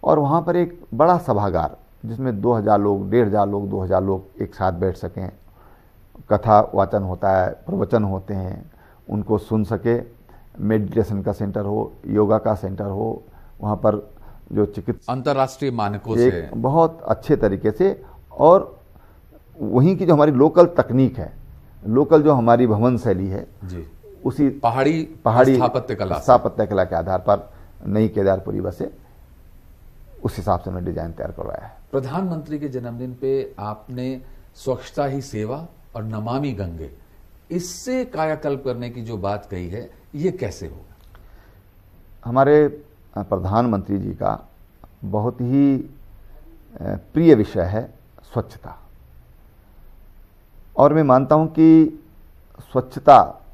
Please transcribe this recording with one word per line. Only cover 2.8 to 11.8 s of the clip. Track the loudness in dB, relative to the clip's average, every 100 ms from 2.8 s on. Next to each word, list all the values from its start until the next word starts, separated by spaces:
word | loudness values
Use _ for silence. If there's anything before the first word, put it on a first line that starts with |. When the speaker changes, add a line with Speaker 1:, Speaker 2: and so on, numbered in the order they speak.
| 2 0 0
Speaker 1:
डेढ़ | 2 2
हज़ार | 2 0
लोग, | -2 -4
दो | -4
हज़ार | 0 0
लोग | 0 -4 -6 -10
एक | -10 -4
साथ | -4
बैठ | -2 -4 -4
सकें, | -10 -10 -12 -14 -20 -20 -20 -20 _ _ -20 -20 -2
कथा | -2 6 4 4 0
वाचन | 0 0
होता | -4 -4 0 2
है, | 0
प्रवचन | -4 -8 -6 -2 0
होते | 0 -4 -6
हैं, | -8 -6 -10 -16 -20 -20 -20 -8
उनको | -8 -2 -2
सुन | 0 -4
सके, | -2 -2 0 -2 -4 -18 -20 -20 -20 -8
मेडिटेशन | -2 0 0 -2 -2 -2
का | -4
सेंटर | -6 -6 -6
हो, | -4 -4